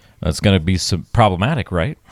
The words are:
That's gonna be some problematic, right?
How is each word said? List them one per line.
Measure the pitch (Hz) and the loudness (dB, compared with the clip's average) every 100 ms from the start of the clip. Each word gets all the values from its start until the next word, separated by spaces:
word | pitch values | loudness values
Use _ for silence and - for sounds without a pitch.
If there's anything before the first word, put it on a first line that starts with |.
| _ - | _ -8
That's | 85 - | -6 0
gonna | 104 95 | 2 2
be | 80 90 | 2 -2
some | - 87 - | -2 -4 -2
problematic, | 120 110 87 113 156 - | 2 2 2 -2 -2 -4
right? | 90 101 160 _ | -2 -2 -6 _